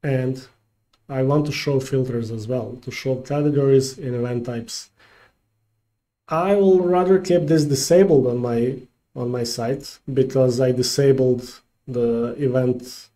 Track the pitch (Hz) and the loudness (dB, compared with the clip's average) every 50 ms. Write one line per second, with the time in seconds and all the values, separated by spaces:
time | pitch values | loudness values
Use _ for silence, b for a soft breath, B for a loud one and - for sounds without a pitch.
0 | - 147 135 127 127 127 131 131 - _ _ _ _ _ _ _ _ _ _ _ | -4 -2 -2 -2 -2 -4 -6 -8 -12 _ _ _ _ _ _ _ _ _ _ _
1 | _ _ 139 131 131 131 143 151 147 147 139 - - 147 139 131 131 - - 131 | _ _ -4 -2 0 2 2 0 0 -2 -4 -6 -4 -2 -2 -2 -2 -2 -4 -4
2 | 131 123 120 117 117 107 113 110 107 110 127 127 110 101 - 127 - - 117 - | -2 -2 -4 -6 -6 -8 -8 -10 -8 -6 -6 -6 -6 -8 -12 -14 -14 -14 -14 -8
3 | - 131 131 127 131 - 143 147 147 147 147 139 139 135 135 135 131 - - - | -6 -6 -6 -6 -6 -6 -4 -2 0 0 0 2 4 4 4 4 4 0 -8 -10
4 | 165 131 123 120 120 120 123 120 120 127 120 117 - - - - - _ b b | -8 -6 -4 -4 -4 -4 -4 -6 -6 -6 -8 -8 -10 -10 -14 -16 -16 _ b b
5 | b b b b b b b _ _ _ _ _ _ _ _ _ _ _ _ _ | b b b b b b b _ _ _ _ _ _ _ _ _ _ _ _ _
6 | _ _ _ _ _ - 160 160 175 196 202 202 196 190 185 180 180 175 180 180 | _ _ _ _ _ -6 -4 -2 0 2 2 4 4 4 4 4 4 2 2 2
7 | 180 185 190 185 - - 175 170 156 147 165 156 147 147 139 131 - - 165 180 | 4 4 2 2 2 2 2 2 2 2 2 2 2 2 0 -2 2 4 6 6
8 | 196 190 160 135 123 127 120 123 120 120 120 117 117 131 135 127 - _ _ _ | 6 6 6 4 4 2 -2 -2 -2 -2 0 0 0 -2 -4 -6 -14 _ _ _
9 | _ _ _ 135 123 120 123 123 120 117 - - 117 117 139 147 - - - _ | _ _ _ -8 -6 -4 -4 -4 -4 -6 -6 -6 -4 -4 -4 -6 -8 -16 -20 _
10 | _ - 131 135 131 131 - 135 131 127 120 120 131 127 127 120 123 123 - - | _ -6 0 0 0 2 2 2 2 2 2 2 2 0 2 0 -2 -2 0 2
11 | 139 139 135 131 131 127 127 120 120 - - - _ _ _ _ _ - 123 120 | 4 4 4 4 4 2 2 0 -4 -14 -20 -20 _ _ _ _ _ -10 -4 -2
12 | 120 117 117 117 117 120 120 - 147 131 123 131 127 127 123 123 - - - - | 0 0 0 -2 -2 -4 -4 -2 -2 0 0 2 2 0 -2 -2 -6 -16 -20 -20
13 | - _ _ | -20 _ _